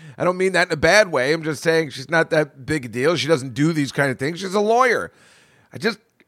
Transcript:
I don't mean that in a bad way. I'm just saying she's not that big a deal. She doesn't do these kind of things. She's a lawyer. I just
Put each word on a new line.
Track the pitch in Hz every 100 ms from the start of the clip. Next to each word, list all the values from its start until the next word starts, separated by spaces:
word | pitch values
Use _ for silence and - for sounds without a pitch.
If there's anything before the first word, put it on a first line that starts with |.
| 156 123
I |
don't | 160 185
mean | 190
that | 175 180
in |
a | 156
bad | 165 202 196
way. | 143 131
I'm | 165
just | 156 147
saying | 165 165 151
she's | 127 131
not | 160 160
that | 160 147 135 120
big | 151 127
a |
deal. | 117 139 170
She | 135
doesn't | 156 131
do | 117 156
these | 156 135
kind | - 139
of | 117
things. | 135 170
She's | 196
a | 196
lawyer. | 208 233 254 165 92 - _ _ _ _ _
I | 117
just | 196 - _ _